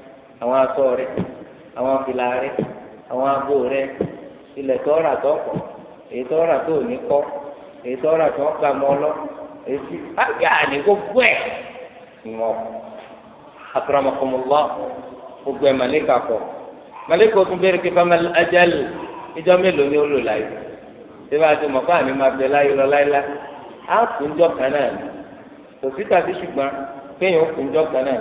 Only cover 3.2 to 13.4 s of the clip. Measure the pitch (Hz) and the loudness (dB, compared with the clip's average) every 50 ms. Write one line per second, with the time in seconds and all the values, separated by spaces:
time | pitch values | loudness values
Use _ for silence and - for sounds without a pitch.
3.2 | 131 135 139 135 131 135 147 139 123 123 135 135 135 135 135 - - - - - | 0 0 0 0 0 0 0 2 2 0 0 -2 -2 -4 -4 -6 -6 -6 -6 -12
4.2 | - - - - - - - 139 135 135 127 120 - 147 147 160 160 156 131 - | -16 -18 -20 -20 -20 -20 -14 -8 -2 -2 0 0 2 2 2 4 4 2 0 2
5.2 | - 139 151 - - - - - - - - - - - - - - - - 120 | 2 0 0 0 -2 -4 -6 -6 -8 -10 -14 -18 -18 -20 -20 -20 -18 -12 -8 -8
6.2 | 127 123 151 160 165 165 151 135 - - - 147 127 120 123 131 - - 143 143 | -6 -2 0 0 2 2 2 0 0 0 0 0 0 -2 -4 -6 -2 0 0 0
7.2 | 147 - - - - - - - - - - - - 123 127 135 143 156 160 160 | 0 0 -6 -10 -10 -12 -16 -18 -20 -20 -20 -14 -10 -8 -8 -2 0 2 2 4
8.2 | 160 147 - - 139 151 151 - 156 143 135 135 139 139 139 139 147 151 151 151 | 4 2 2 0 -2 -2 -2 0 0 0 0 2 2 2 2 2 2 -2 -2 -4
9.2 | 147 143 - - - - - - - 123 131 143 131 - 175 160 - - - - | -8 -10 -12 -12 -16 -16 -18 -14 -10 -6 -6 -6 -6 -8 -12 -12 -10 -8 -2 -2
10.2 | - - - - 165 160 - 160 151 - 139 143 143 202 202 196 - - - 247 | 0 0 0 0 2 2 2 2 2 0 -2 0 2 2 2 2 2 -2 0 4
11.2 | 247 - - - - - - - - - - - - - - - - - - - | 4 4 4 2 0 -6 -8 -10 -12 -14 -16 -18 -18 -20 -20 -20 -20 -20 -20 -18
12.2 | - 110 113 110 113 113 - - 113 226 220 - - - - - - - - - | -14 -12 -6 -4 -2 -2 -2 -2 -4 -10 -10 -12 -14 -16 -18 -18 -18 -20 -20 -20
13.2 | - - - - | -20 -20 -20 -20